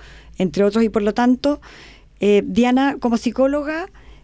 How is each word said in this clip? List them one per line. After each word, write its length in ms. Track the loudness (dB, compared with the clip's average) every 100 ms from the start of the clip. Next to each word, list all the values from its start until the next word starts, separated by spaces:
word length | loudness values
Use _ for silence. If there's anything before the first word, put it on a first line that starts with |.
| -20 -20 -14 -6
entre 260 | -4 0
otros, 180 | 0 2
y 60 | 0
por 140 | 0
lo 100 | -2
tanto, 480 | 0 0 2 -2 -4 -8 -20 -20 -20 -20 -4
eh, 220 | 2 2 2
Diana, 500 | 2 2 2 0 -2
como 200 | -2 -2
psicóloga, 720 | -2 0 0 0 -4 -8 -10 -16 -20 -20